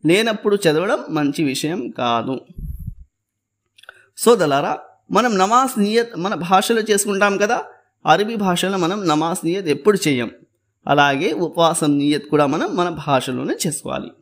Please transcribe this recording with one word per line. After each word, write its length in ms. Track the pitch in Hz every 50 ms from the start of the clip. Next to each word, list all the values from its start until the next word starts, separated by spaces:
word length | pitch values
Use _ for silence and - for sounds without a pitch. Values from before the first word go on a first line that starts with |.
| -
లేనప్పుడు 520 | 151 170 202 226 233 214 208 - 214 202 196 - 165
చదవడం 300 | 147 156 180 208 269 320 - -
మంచి 340 | 156 156 151 143 139 - 165
విషయం 460 | 139 131 131 - 151 165 202 254 -
కాదు. 500 | - - 123 120 117 117 110 117 131 123 - _ - - - - - - - - - - - _ _ _ _ _ _ _ _ _ _ _ _ _ _ - _ - - _ _ _ _ -
సోదరులారా, 640 | - 220 240 214 175 147 139 139 147 196 151 - - - _ _ _ _
మనం 260 | - 190 233 247 220 190
నమాజ్ 420 | 185 196 226 247 269 262 254 220
నియత్ 380 | 202 202 214 233 233 233 - 165
మన 180 | 170 196 214
భాషలో 460 | 156 175 170 190 185 190 - 233 220
చేసుకుంటాం 560 | 214 220 208 196 - 202 202 190 208 208 202 180
కదా, 240 | 202 208 233 254 - - - _ _ _ _ _ _
అరబీ 300 | 156 156 170 208 214 233
భాషలో 420 | 214 202 190 175 175 - 185 196 190
మనం 300 | 175 160 190 214 196 175
నమాజ్ 380 | 151 156 160 170 175 180 -
నియత్ 220 | 165 175 202 196 156
ఎప్పుడు 400 | 143 - - 208 208 185 - 156
చేయం. 240 | 139 123 117 107 - _ _ _ _ _ _ _ _ _ _ -
అలాగే 460 | 139 147 143 143 139 135 160 214 226
ఉపవాసం 640 | 208 175 156 156 175 170 160 165 - 165 151 143 143
నియత్ 320 | 143 147 151 143 143 -
కూడా 160 | - 147 147
మనం 300 | 139 139 170 262 233 190
మన 140 | 185 175 175
భాషలోనే 640 | 170 156 143 151 143 127 - - 127 123 131 190 349 466 - 170
చేసుకోవాలి. 440 | 143 - - - 65 67 - - - _